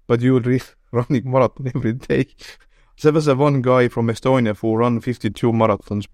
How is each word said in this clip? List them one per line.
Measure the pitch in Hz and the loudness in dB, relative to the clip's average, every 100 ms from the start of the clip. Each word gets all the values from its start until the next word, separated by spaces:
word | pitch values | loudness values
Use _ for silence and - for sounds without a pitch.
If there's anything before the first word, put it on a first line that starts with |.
| - | -2
but | 117 | 0
you | 123 | 2
will | 127 | 2
be | 123 127 - _ | 2 -2 -4 _
<laughs> | _ | _
running | 120 123 131 131 | -4 -2 -4 0
marathon | 131 117 - 131 | 0 0 -2 -8
every | 123 117 | -4 -4
day. | 131 - 135 135 _ - - _ _ _ _ | -4 -2 -2 -2 _ -20 -20 _ _ _ _
There | 151 | 2
was | 156 151 | 2 2
a | |
one | 131 147 139 | 2 2 2
guy | 123 127 123 | 2 2 2
from | 120 113 | 0 -4
Estonia | 107 131 131 113 101 | -2 0 2 0 -2
who | 113 | -2
run | 110 120 113 | 0 0 0
fifty-two | 127 117 110 - 120 | -4 -6 -6 -2 0
marathons | 113 110 101 - 104 - | 2 2 0 -4 -8 -6